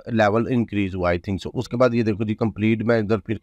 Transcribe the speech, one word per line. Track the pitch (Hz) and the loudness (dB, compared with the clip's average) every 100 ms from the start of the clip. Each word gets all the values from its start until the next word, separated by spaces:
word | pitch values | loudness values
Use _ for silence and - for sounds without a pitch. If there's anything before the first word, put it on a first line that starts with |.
| - | 0
लेवल | 113 104 110 113 | 2 4 2 0
इंक्रीज | 123 110 104 95 92 | 0 0 -2 -2 0
हुआ, | 87 | 0
I | 87 | 0
think | - 95 | -2 -6
so। | - | -4
उसके | 131 - 120 | -6 -6 2
बाद | 127 117 | 2 2
ये | |
देखो | 110 101 107 | 0 -2 -4
जी, | 110 | -2
कंप्लीट | 113 - 110 110 | -2 0 0 0
मैं | 110 117 | 2 0
इधर | 101 107 | 0 -2
फिर | - 101 | -2 -4